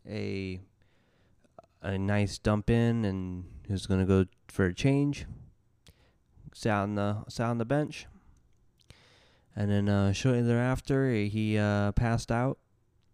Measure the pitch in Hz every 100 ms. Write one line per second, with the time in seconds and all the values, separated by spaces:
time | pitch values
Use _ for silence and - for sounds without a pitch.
0 | - 104 101 98 95 92 95 _ _ _
1 | _ _ _ _ _ - - _ - 95
2 | 98 104 101 - - 107 104 117 117 117
3 | 107 95 92 90 90 - - 98 - 95
4 | 95 95 92 _ - - 92 92 139 139
5 | 143 143 - - - _ _ _ - -
6 | _ _ _ - - - 117 104 101 104
7 | 101 104 - - 117 120 113 143 151 -
8 | - - - - _ _ _ _ _ -
9 | - _ _ _ _ - 101 101 101 101
10 | 98 98 131 120 120 117 123 127 - 135
11 | 135 113 104 107 107 107 104 104 101 -
12 | 117 117 - 117 131 - _ _ _ _
13 | _